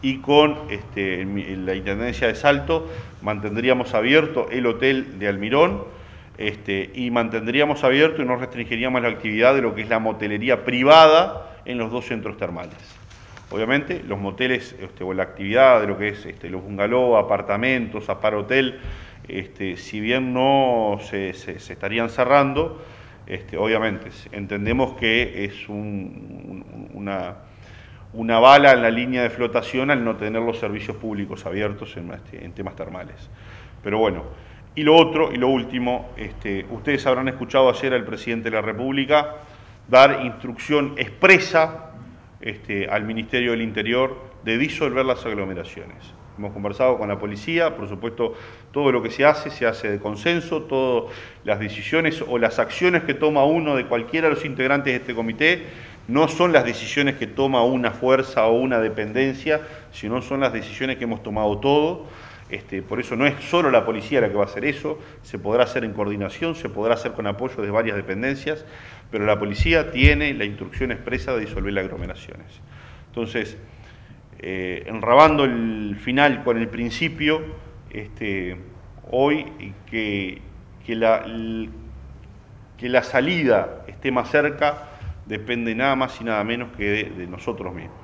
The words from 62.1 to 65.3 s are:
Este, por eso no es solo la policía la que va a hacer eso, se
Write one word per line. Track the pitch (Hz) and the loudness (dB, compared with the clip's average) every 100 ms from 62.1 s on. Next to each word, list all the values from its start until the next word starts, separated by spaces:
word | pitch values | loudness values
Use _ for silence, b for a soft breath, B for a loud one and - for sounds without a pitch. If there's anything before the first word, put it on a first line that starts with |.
| B B B B | B B B B
Este, | 101 - 95 | -12 -8 -10
por | - 113 | -6 -8
eso | 117 113 | -6 0
no | |
es | 143 139 - | 0 -2 -2
solo | 170 151 | 2 4
la | 120 113 | 4 2
policía | 107 98 139 | -6 -2 0
la | 107 | 2
que | |
va | 101 | 0
a | 98 | -2
hacer | 101 139 | -2 -6
eso, | 139 151 156 B B | -4 -8 -10 B B
se | - | -14